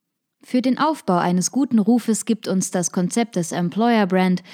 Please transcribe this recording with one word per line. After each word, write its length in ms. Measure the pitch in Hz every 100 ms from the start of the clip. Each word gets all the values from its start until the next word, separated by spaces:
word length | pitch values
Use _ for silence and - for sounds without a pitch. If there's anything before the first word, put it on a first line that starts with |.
| _ _ _ _
Für 200 | - 254
den 160 | 247 240
Aufbau 400 | 294 311 - 180
eines 340 | 175 180 180
guten 280 | 247 277 226
Rufes 440 | 196 240 - 214
gibt 240 | - 220 -
uns 240 | 190 180
das 220 | 185 170
Konzept 420 | - 180 - 233 -
des 160 | 170
Employer 560 | - 175 190 233 226 196
Brand, 340 | 185 185 180 -